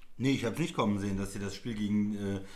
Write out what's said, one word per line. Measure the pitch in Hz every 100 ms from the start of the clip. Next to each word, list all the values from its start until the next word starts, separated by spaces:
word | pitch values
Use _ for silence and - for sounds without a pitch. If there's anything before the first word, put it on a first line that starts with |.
| - -
Nee, | 131
ich | 127 117
hab's | 110
nicht | 165 -
kommen | 107 101
sehen, | 101 98
dass | 95
sie | 107
das | 101
Spiel | - 120 107
gegen, | 104 104 104 104
äh, | 98 98 95